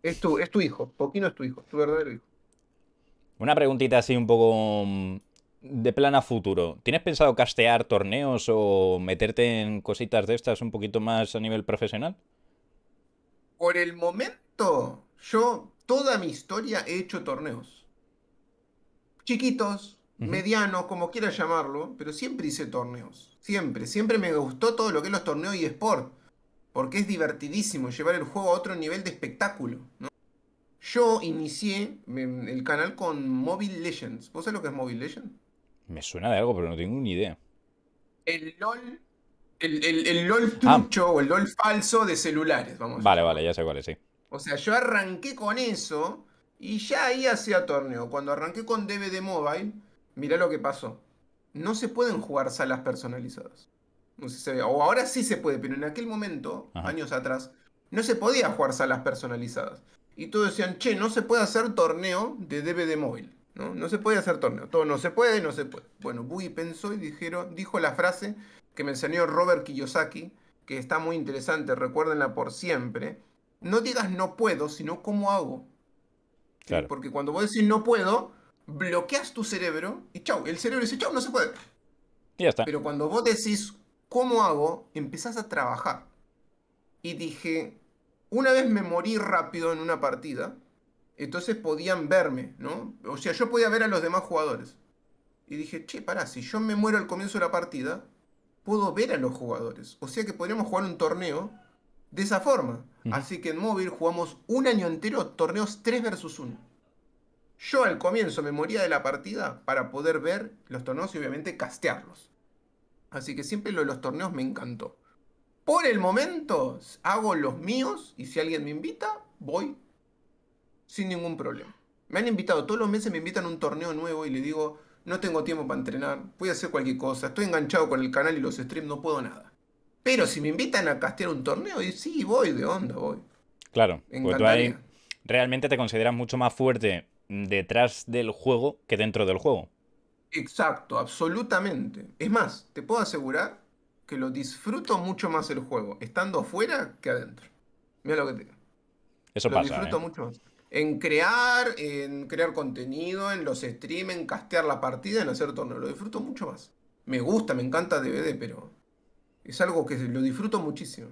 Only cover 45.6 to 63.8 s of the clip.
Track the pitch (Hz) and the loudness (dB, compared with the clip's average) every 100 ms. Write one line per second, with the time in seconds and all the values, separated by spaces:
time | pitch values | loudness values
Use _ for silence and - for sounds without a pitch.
45.6 | 247 202 - 151 170 - - _ _ _ | 0 -2 -4 -4 -4 -6 -18 _ _ _
46.6 | - 214 - 277 269 262 262 220 214 190 | -6 -6 -2 0 2 2 2 2 2 2
47.6 | 180 143 135 120 120 143 143 143 160 190 | 4 0 0 -6 -4 -4 -2 -2 -2 -6
48.6 | 220 220 202 202 196 185 190 175 147 160 | -2 -2 -2 -4 -4 -4 -4 -2 -2 -2
49.6 | 208 - - _ _ - 147 170 175 151 | -4 -10 -20 _ _ -8 0 2 2 2
50.6 | 139 135 117 - _ _ _ _ _ 143 | -2 -4 -8 -12 _ _ _ _ _ -6
51.6 | 170 220 233 226 240 196 - 131 131 127 | -4 -2 -2 0 0 0 -2 -2 -2 -2
52.6 | 131 127 131 - 123 123 123 - - - | -2 0 -2 -4 -6 -8 -10 -14 -18 -20
53.6 | _ _ _ _ _ - 131 127 - 131 | _ _ _ _ _ -14 -14 -8 -4 0
54.6 | 113 135 185 254 254 262 214 208 160 131 | 2 4 6 4 2 0 0 0 0 0
55.6 | 131 139 151 151 233 214 208 151 - - | -2 -4 -4 -6 -6 -6 -6 -6 -8 -10
56.6 | - - - 160 139 135 127 131 - _ | -10 -6 -4 -4 -2 -2 -2 -4 -6 _
57.6 | _ _ _ 196 226 220 208 262 180 - | _ _ _ -2 2 2 4 4 2 2
58.6 | 139 - 131 127 135 131 127 120 120 123 | 0 2 2 2 0 -4 -6 -6 -6 -6
59.6 | 110 - _ _ _ - 165 214 208 - | -8 -10 _ _ _ -14 -4 0 0 0
60.6 | 185 185 254 196 220 220 - 233 208 220 | -4 0 0 2 0 0 2 2 4 2
61.6 | 233 208 165 160 185 180 226 269 165 143 | 0 2 2 2 0 -2 -2 -6 -6 -4
62.6 | 156 175 165 151 139 156 - _ _ - | -2 -2 0 0 -2 -6 -12 _ _ -10
63.6 | 160 180 | -8 -6